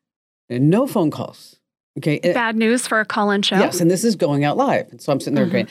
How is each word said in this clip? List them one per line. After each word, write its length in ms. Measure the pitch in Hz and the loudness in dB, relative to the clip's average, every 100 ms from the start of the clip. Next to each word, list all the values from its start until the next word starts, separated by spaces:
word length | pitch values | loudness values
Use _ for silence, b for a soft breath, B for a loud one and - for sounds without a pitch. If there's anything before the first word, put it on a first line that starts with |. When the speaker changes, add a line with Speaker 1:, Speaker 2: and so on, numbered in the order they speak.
| _ _ _ _ - | _ _ _ _ -8
Speaker 1:
no 380 | 127 147 214 269 | 0 4 4 0
phone 240 | 214 151 | 0 -2
calls. 460 | - - - - _ _ _ _ 139 | -4 -10 -14 -20 _ _ _ _ -6
Okay. 220 | 156 147 | -2 0
Speaker 2:
Bad 380 | 175 240 226 220 | 0 0 -2 0
news 300 | 220 247 - | 0 0 0
for 100 | 220 | -2
a 60 | |
call-in 380 | 208 226 202 202 | -2 -2 0 0
show? 140 | 202 190 | 0 2
Speaker 1:
Yes, 240 | 190 - | 0 2
and 80 | 170 | 2
this 140 | 185 | 2
is 140 | 226 180 | 0 0
going 260 | 156 143 | 0 0
out 120 | 147 - | 0 0
live. 320 | 269 113 - | 0 0 -4
And 100 | 123 | -8
so 120 | - | -4
I'm 80 | 139 | -2
sitting 160 | 151 143 | -2 0
there 80 | |
Speaker 2:
Mm-hmm. 80 | 90 | 0
Speaker 1:
going, 160 | 95 101 | -2 -4